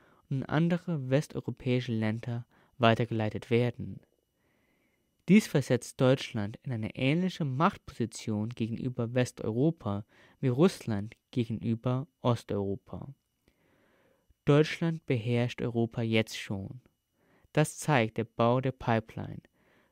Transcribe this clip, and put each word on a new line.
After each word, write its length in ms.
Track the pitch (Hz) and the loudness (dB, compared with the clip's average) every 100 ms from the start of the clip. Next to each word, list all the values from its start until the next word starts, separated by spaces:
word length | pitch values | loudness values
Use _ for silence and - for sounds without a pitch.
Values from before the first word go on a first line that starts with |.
| _ _ - | _ _ -6
und 100 | 135 | -6
in 40 | |
andere 680 | - 151 170 175 - 160 127 | 0 2 2 0 -2 -4 0
westeuropäische 840 | 135 - 135 135 123 127 123 123 | 0 0 -8 -8 -6 0 0 0
Länder 540 | 113 110 113 120 117 - _ _ - | -2 -2 -2 -6 -8 -10 _ _ 2
weitergeleitet 720 | 117 113 120 113 107 107 - | 4 4 2 0 -2 -4 0
werden. 500 | 117 120 - 95 98 _ _ _ _ _ _ _ _ _ _ _ _ - | 2 2 -4 -12 -14 _ _ _ _ _ _ _ _ _ _ _ _ 6
Dies 180 | 202 - | 6 6
versetzt 540 | 151 - 123 - - | -2 2 -2 -2 0
Deutschland 580 | 127 131 - 117 101 120 | 4 4 0 -6 -6 -8
in 100 | 135 | -8
eine 240 | 117 107 - | -6 -6 -2
ähnliche 480 | 131 160 185 - | 0 2 0 -2
Machtposition 1040 | 147 131 175 - - - 113 - - 107 107 | -4 0 0 0 -14 -6 -6 -4 -4 -2 -4
gegenüber 640 | - 113 117 131 123 117 | -4 -4 -4 -6 -4 -2
Westeuropa, 960 | 123 120 - - 113 156 165 110 101 - _ - - | 0 -2 -2 -4 2 0 0 -4 -4 -6 _ -20 -4
wie 80 | 135 | -2
Russland 680 | 123 190 - - 101 107 - _ | 4 2 2 -6 -4 -6 -14 _
gegenüber 760 | - 113 110 117 113 127 127 143 _ | -4 -2 -2 -2 -2 -2 -4 -6 _
Osteuropa. 920 | 123 117 - 101 98 98 - 90 131 - _ _ _ _ _ _ _ _ _ _ _ _ - | -2 -2 -2 -4 -4 -6 -10 -14 -14 -18 _ _ _ _ _ _ _ _ _ _ _ _ 4
Deutschland 580 | 147 156 - 165 160 | 6 4 0 -2 -4
beherrscht 560 | - 127 117 120 120 - | -2 -2 0 0 0 -2
Europa 400 | 120 117 117 - | -2 0 0 0
jetzt 380 | 113 110 107 - | 0 2 0 -4
schon. 420 | - 98 98 127 _ _ _ _ _ _ _ | -6 -6 -6 -12 _ _ _ _ _ _ _
Das 260 | - 151 - | 0 0 -2
zeigt 380 | - 143 110 - | 2 2 2 -2
der 80 | |
Bau 380 | 110 - 117 127 | -6 2 2 4
der 100 | 131 | 0
Pipeline, 720 | - - 113 - - 101 - - _ _ _ _ | -4 0 0 0 -10 -10 -12 -18 _ _ _ _